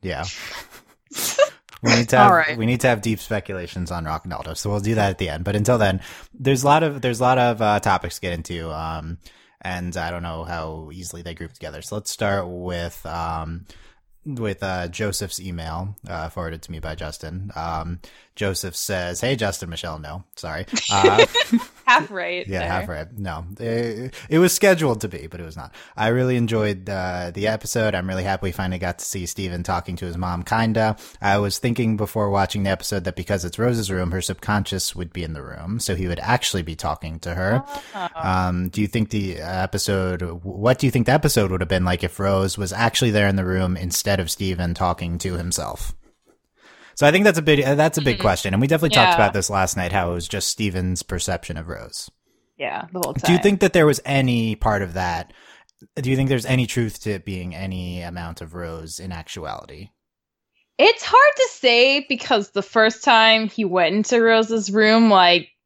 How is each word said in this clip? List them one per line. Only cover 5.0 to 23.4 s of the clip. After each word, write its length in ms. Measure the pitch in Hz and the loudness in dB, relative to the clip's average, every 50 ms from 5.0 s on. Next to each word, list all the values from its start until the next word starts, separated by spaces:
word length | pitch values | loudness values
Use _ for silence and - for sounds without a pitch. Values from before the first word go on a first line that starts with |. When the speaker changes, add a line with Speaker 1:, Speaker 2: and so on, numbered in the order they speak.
| 104 98 | 2 2
Speaker 1:
at 80 | 92 - | 0 -2
the 120 | 98 82 | -4 -4
end. 140 | 73 80 85 | -4 -4 -4
But 120 | 101 101 | -2 0
until 240 | 104 104 120 123 117 | 0 2 2 4 4
then, 220 | 107 98 92 92 - - - - - - | 4 2 2 0 -4 -8 -16 -20 -20 -20
there's 300 | - - 127 135 139 123 | -14 -4 0 2 2 4
a 40 | 131 143 | 4 4
lot 160 | 143 151 165 | 4 6 4
of, 180 | 156 143 131 | 2 -2 -2
there's 180 | 120 123 120 110 | -2 -2 0 2
a 40 | 127 | 2
lot 160 | 123 131 127 | 4 4 4
of, 200 | 123 120 117 104 | 4 2 2 2
uh, 200 | 113 104 104 104 | 2 2 2 2
topics 360 | - 107 95 90 - 87 - | 2 2 2 2 0 -4 -8
to 60 | - | -8
get 120 | - 90 87 | -6 -6 -6
into, 360 | 82 82 - 87 85 82 82 | -6 -6 -8 -8 -8 -8 -8
um, 480 | 78 80 80 80 80 80 76 80 87 87 - - - _ _ _ _ _ | -8 -8 -8 -8 -8 -8 -8 -10 -12 -12 -14 -18 -20 _ _ _ _ _
and 360 | - 95 90 90 90 90 85 90 | -10 -8 -8 -6 -6 -6 -6 -6
I 140 | 82 85 | -6 -6
don't 100 | 87 87 | -6 -6
know 220 | 87 85 82 80 80 | -8 -8 -8 -8 -8
how 480 | 85 85 82 80 80 78 80 80 76 78 | -8 -8 -8 -8 -8 -10 -12 -14 -14 -16
easily 300 | 92 90 82 - 85 85 | -16 -14 -14 -14 -14 -12
they 100 | 87 82 | -12 -12
group 200 | - 85 80 - | -12 -12 -14 -14
together. 280 | - - 76 73 76 | -14 -14 -14 -12 -14
So 140 | - - 104 | -12 -10 -8
let's 160 | 107 - - | -8 -8 -8
start 340 | - - 113 101 98 98 90 87 | -6 -4 -2 0 0 0 -2 -4
with, 560 | 90 90 90 90 87 85 85 85 - - - 80 | -8 -8 -6 -6 -6 -4 -6 -6 -8 -10 -12 -10
um, 580 | 80 85 82 82 82 80 80 80 82 87 90 - - - - - _ _ _ _ _ _ - | -8 -6 -6 -6 -6 -6 -6 -8 -10 -12 -12 -16 -20 -20 -20 -20 _ _ _ _ _ _ -14
with, 380 | 156 139 120 113 104 95 - | -12 -8 -6 -4 -4 -4 -4
uh, 280 | 101 95 92 90 87 87 | -6 -6 -4 -4 -6 -6
Joseph's 500 | 87 - 113 104 98 - 104 92 - - | -6 -4 -4 -4 -4 -4 -6 -8 -8 -10
email, 560 | 92 95 87 85 80 80 80 85 95 101 98 - - - | -10 -8 -8 -8 -8 -8 -8 -8 -8 -8 -10 -12 -12 -12
uh, 220 | 92 82 78 82 | -10 -8 -8 -8
forwarded 320 | - 90 87 82 80 80 - | -8 -8 -8 -8 -8 -10 -12
to 80 | - | -12
me 60 | 85 78 | -12 -10
by 140 | 76 80 78 | -10 -8 -8
Justin. 580 | 80 82 76 80 - - 78 87 92 98 101 - | -8 -10 -10 -10 -12 -12 -10 -10 -10 -10 -10 -8
Um, 440 | - 82 85 82 80 80 85 85 85 - - - _ _ _ _ | -8 -6 -6 -6 -6 -6 -6 -8 -10 -12 -16 -20 _ _ _ _
Joseph 440 | - 107 98 92 - - 92 85 - | -4 -4 -2 -2 -4 -6 -8 -8 -8
says, 420 | - - 101 92 87 90 87 - | -6 -4 -4 -4 -4 -4 -4 -4
"Hey, 160 | - 127 139 | -2 -2 -2
Justin, 340 | 113 110 98 98 - 98 85 | 0 -2 -2 -4 -4 -8 -10
Michelle, 300 | 82 - - 85 78 78 | -10 -10 -8 -10 -10 -10
no, 240 | 78 73 80 92 - _ _ - | -10 -12 -12 -14 -14 _ _ -14
sorry." 280 | - 85 78 80 92 - - 220 - - | -10 -10 -8 -8 -8 -6 -6 -6 -2 0
Uh, 340 | 208 196 190 190 104 - - - | 4 6 6 8 8 6 6 4
<laughs> 40 | - 466 - - 226 233 - - _ _ - | 4 0 0 2 0 -2 -2 -4 _ _ 2
Speaker 2:
Half 240 | - 240 262 254 - | 4 4 4 4 0
right 380 | 208 185 175 175 175 180 - 98 | -6 -8 -6 -6 -6 -6 -6 -6
Speaker 1:
Yeah, 120 | 95 90 | -4 -4
Speaker 2:
there. 80 | - 85 | -4 -2
Speaker 1:
half 180 | 90 92 92 - | -2 -4 -4 -4
right. 200 | 85 73 80 87 123 107 | -8 -10 -10 -12 -10 -10
No, 260 | 101 90 78 78 | -8 -8 -8 -8